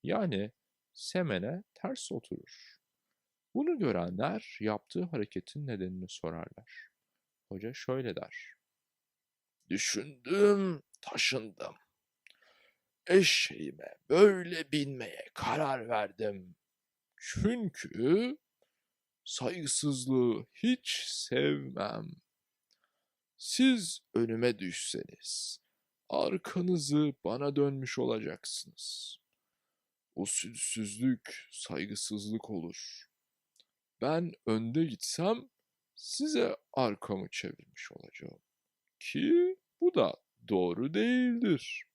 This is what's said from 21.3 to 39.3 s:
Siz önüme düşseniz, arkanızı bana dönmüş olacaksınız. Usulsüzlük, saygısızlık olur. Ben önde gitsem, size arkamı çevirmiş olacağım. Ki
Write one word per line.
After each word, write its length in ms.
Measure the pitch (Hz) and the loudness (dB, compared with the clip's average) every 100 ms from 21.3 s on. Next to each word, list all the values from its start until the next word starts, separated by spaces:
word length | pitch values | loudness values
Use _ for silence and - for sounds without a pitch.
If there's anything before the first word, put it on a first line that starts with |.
| 123 143 147 135 131 98 - - - _ _ _ _ _ _ _ _ _ _ _ _ | 0 2 0 -4 -4 -4 -4 -8 -14 _ _ _ _ _ _ _ _ _ _ _ _
Siz 640 | - - 262 247 170 - _ | -6 4 6 6 0 -8 _
önüme 440 | - 117 113 123 104 | 0 2 4 2 2
düşseniz, 1000 | 95 - - - - - - - - - _ _ _ _ _ | -4 -6 -6 -6 -8 -14 -10 -8 -8 -10 _ _ _ _ _
arkanızı 1080 | - - 185 - 190 180 175 139 147 151 135 | 0 0 0 -2 -2 2 2 2 4 4 0
bana 320 | - 120 143 143 | -4 -2 0 2
dönmüş 420 | 143 139 131 - | 2 2 -4 0
olacaksınız. 1160 | 123 113 107 - - - - - - - - - _ _ _ _ _ _ _ _ _ | 0 0 -2 -8 -8 -10 -10 -14 -12 -10 -12 -16 _ _ _ _ _ _ _ _ _
Usulsüzlük, 1300 | - 98 - 107 113 - 113 104 104 127 123 - - - | -6 -4 -4 -6 -6 -4 -4 -6 0 0 0 -4 -14 -14
saygısızlık 1000 | - - 76 98 104 - 107 104 110 - | -14 -8 -6 -4 -6 -6 -6 -4 -6 -4
olur. 560 | 98 82 - - - - _ _ _ _ _ _ _ _ _ | -6 -6 -10 -14 -16 -20 _ _ _ _ _ _ _ _ _
Ben 320 | 127 160 175 - - | 0 0 -2 -4 0
önde 380 | 110 117 139 | 0 2 2
gitsem, 640 | 165 110 - - 180 233 277 _ _ _ _ | 0 -2 -6 0 0 0 -4 _ _ _ _
size 640 | - - - 302 302 - - _ | -18 -10 -4 0 2 2 -2 _
arkamı 560 | - 123 101 - 98 - | 0 2 0 -4 -6 -4
çevirmiş 640 | - - - - - - | -8 -8 -10 -18 -18 -16
olacağım. 480 | - - - - - _ _ _ _ _ _ | -16 -18 -16 -16 -18 _ _ _ _ _ _
Ki 560 | - - 277 | -6 -2 4